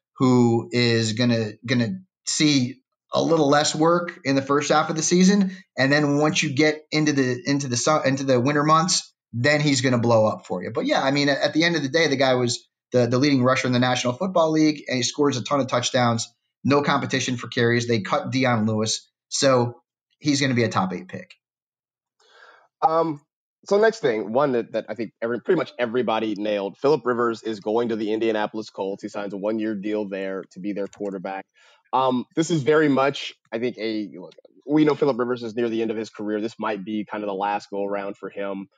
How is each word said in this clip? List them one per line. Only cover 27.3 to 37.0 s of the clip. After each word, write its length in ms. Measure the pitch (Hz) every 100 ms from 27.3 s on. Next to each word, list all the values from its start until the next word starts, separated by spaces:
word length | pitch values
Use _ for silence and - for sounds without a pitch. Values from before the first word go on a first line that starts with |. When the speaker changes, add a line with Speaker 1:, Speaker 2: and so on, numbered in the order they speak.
| 113
Speaker 2:
is 160 | 113 107
going 300 | 107 110 120
to 80 | 110
the 160 | 107
Indianapolis 560 | 110 113 107 107 110 107
Colts. 340 | - 98 98
He 60 | 104
signs 240 | 104 101
a 40 | 98
one-year 380 | 104 113 110 104
deal 320 | 104 107 101
there 380 | 95 95 95 -
to 100 | 95
be 100 | 98
their 160 | 101 98
quarterback. 560 | - 101 95 95 95 - _ _ _ _
Um, 320 | 123 131 127 - -
this 120 | 165
is 140 | 165
very 240 | 135 151 151
much, 460 | 131 139 143 - - _
I 80 | 113
think, 180 | 123 101
a, 320 | 110 110 101 67
look, 160 | 82 - _ _ 127
we 200 | 151 151
know 100 | 139
Phillip 240 | 147 117
Rivers 240 | 120 123
is 100 | 117
near 140 | 107 120
the 140 | 113
end 100 | 113
of 60 | 110
his 120 | 107
career. 300 | - 104 107
This 160 | 110 -
might 280 | 107 104 95
be 200 | 107